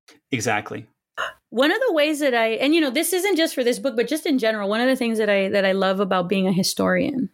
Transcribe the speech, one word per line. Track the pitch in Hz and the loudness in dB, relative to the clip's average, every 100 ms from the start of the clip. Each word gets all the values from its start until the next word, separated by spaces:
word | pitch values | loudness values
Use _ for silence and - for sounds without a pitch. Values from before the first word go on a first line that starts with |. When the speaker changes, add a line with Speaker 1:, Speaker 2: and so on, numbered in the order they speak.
| - - - | -20 -20 -6
Speaker 1:
Exactly. | 120 113 107 - 117 - _ _ - - - - | -4 -2 -2 -4 -12 -14 _ _ -10 -10 -12 -8
Speaker 2:
One | 226 294 | 0 0
of | 440 | 2
the | 508 | 0
ways | 311 302 285 | 2 0 0
that | 285 | 0
I, | 233 226 | 0 0
and, | 220 269 | 0 2
you | 330 | 2
know, | 285 | 2
this | 262 320 | -2 -2
isn't | 370 403 320 | 0 0 0
just | 330 277 | 0 0
for | |
this | 233 196 | -2 0
book, | 262 226 | -2 -2
but | 233 | -2
just | 311 | -2
in | 370 262 | 0 0
general, | 220 220 196 | 0 -2 -2
one | 220 | 0
of | 254 | 2
the | |
things | 254 233 220 | 0 0 0
that | 208 | 2
I, | 202 190 | 2 2
that | 202 | 2
I | 190 | 2
love | 190 190 190 | 2 0 0
about | 190 185 180 | 0 0 0
being | 196 190 | 0 2
a | |
historian, | 185 - - 185 180 180 - 190 | 2 0 0 0 2 0 -2 -4